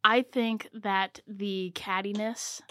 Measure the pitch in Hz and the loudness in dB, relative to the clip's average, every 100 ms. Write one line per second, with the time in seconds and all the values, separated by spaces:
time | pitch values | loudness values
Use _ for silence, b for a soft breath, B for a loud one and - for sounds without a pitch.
0 | 214 233 247 262 226 214 - 220 208 190 | 6 6 4 0 0 -2 -6 -6 0 0
1 | 190 - - 196 202 190 185 175 - 190 | 0 -6 -14 -6 -2 -2 -4 -6 -4 -2
2 | 196 202 214 233 - - - | -2 -2 -2 -4 -8 -10 -16